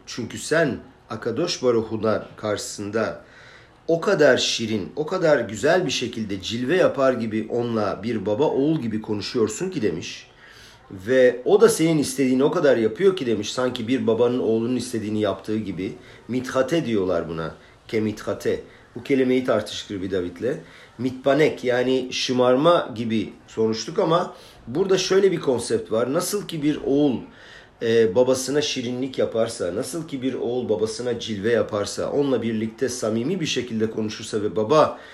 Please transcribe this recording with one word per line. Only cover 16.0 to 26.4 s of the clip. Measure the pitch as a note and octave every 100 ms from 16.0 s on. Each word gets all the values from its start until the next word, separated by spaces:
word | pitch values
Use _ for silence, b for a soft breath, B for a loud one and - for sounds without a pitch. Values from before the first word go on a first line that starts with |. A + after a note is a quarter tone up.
| B B -
Mithate | B2+ B2 C3 B2+ E3 A#2+
diyorlar | G#2+ F#2 E2+ D#2+
buna, | E2 D#2+ - B B -
kemithate. | A2+ G#2+ G#2 - G2 A#2 F#2 B B B
Bu | -
kelimeyi | - C3+ B2+ B2+
tartıştık | B2+ A2 - - - G2+
Rabbi | F#2+
David'le. | F#2 F2 - A2 E3 B B B -
Mitpanek, | B2+ B2+ C#3+ C#3+ D3+ -
yani | B2 B2 B2+ C3 B2+
şımarma | - - B2+ B2+ B2+ D#3+ E3+ -
gibi | A2 A#2 A2 F#2+ - -
konuştuk | - A2 A2 - E3+
ama | E3 E3 F#3 B B B -
burada | C#3 G3 F#3+
şöyle | - F#3+ G3
bir | E3
konsept | D3 A#2+ - A2+ -
var. | A2 B2
Nasıl | D#3+ F3 G3+